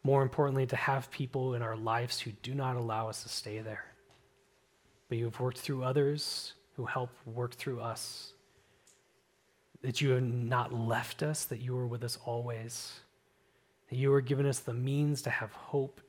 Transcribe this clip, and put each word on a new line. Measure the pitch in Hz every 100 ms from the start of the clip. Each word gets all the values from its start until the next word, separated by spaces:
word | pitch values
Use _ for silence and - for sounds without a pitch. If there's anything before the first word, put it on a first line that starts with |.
More | 135 139
importantly, | 135 - 143 135 131
to | 127
have | - 135 127
people | - 131 135 131
in | 120
our | 117 110
lives | 113 113 120 -
who | -
do | 104 123
not | 139 131 123
allow | 117 110 110
us | 107
to | -
stay | - - 107
there, | 110 104 - - _ - _ _ _ _ _ _ _ _ _
but | 117
you've | 117 113
worked | 127 123
through | - 135
others | 127 139 139 147 - - - - _ -
who | 127
help | - 123 - 120
work | 113 120 -
through | - 123
us. | 117 110 - - - - _ _ _ _ _ _ _ _ _ _ _ _ _ -
That | 131 120
you | 143
have | 127
not | 127 123 117 123 123
left | 120 113 113 120 -
us, | 151 151 -
that | 113
you | 123 123
are | 123
with | 117
us | 117 - -
always, | 117 120 113 113 - - - - _ _ _ _ _ _ _ _
that | 127
you | 139
are | 139
giving | 127 139 139
us | 131
the | -
means | 120 131 139 147 143
to | -
have | - 110
hope | - - 143 135 -